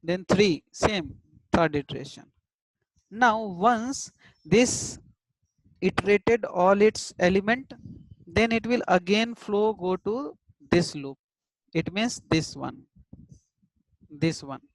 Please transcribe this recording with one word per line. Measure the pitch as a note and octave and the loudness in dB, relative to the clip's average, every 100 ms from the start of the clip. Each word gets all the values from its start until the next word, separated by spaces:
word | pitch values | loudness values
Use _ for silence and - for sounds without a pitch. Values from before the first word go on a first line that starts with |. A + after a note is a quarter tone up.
then | D#3 F3+ F#3 | -4 -6 0
three, | F#3+ G#3 D#3+ _ | 2 2 2 _
same, | - - G#3 D3 - _ _ _ | -4 -2 -2 -6 -14 _ _ _
third | - E3 D3 | 0 0 0
iteration. | C#3 C#3+ C#3 - - _ _ _ _ _ _ _ _ | -6 -12 -14 -18 -20 _ _ _ _ _ _ _ _
Now, | G#3 A#3+ A3 | 0 2 2
once | G#3+ F3 G#3 A#3 A#3+ C4+ - _ _ _ | -4 0 0 2 -2 -10 -12 _ _ _
this | - G3 B3 - - - - _ _ _ _ _ _ _ | 2 4 4 0 -6 -12 -20 _ _ _ _ _ _ _
iterated | F#3 - G3 G3+ - A#3 | -4 -2 2 2 4 0
all | G#3 F#3+ F3+ G3+ | 0 2 4 6
its | G#3+ - - - | 4 2 -12 0
element, | F3+ F#3+ G3 A#3+ C4+ B3 - - - - - | 2 2 0 -4 -4 -18 -18 -20 -20 -20 -6
then | G#3 A3+ | 0 0
it | A3+ A3 | 0 0
will | A#3+ - | -2 2
again | F3+ F3 G#3 A#3 | 2 4 0 0
flow | A3+ - G#3 G#3+ | -6 -4 0 0
go | G3+ F3+ F#3 | -2 -4 -4
to | - A3+ D4 - _ _ C#3+ | -4 -6 -8 -14 _ _ _
this | F3 E3+ | 0 0
loop. | D3 C#3 C3+ _ _ _ _ _ | -6 -12 -14 _ _ _ _ _
It | E3 E3 | -4 -4
means | F3+ A#3 - - | -4 -4 -6 -2
this | D#3+ - - | -2 -2 -8
one, | C3+ B2+ - _ _ - - - _ _ _ _ _ _ _ | -12 -12 -20 _ _ -20 -20 -20 _ _ _ _ _ _ _
this | D3 D#3+ D#3 | -4 -4 -4
one. | C#3 C3 _ | -12 -16 _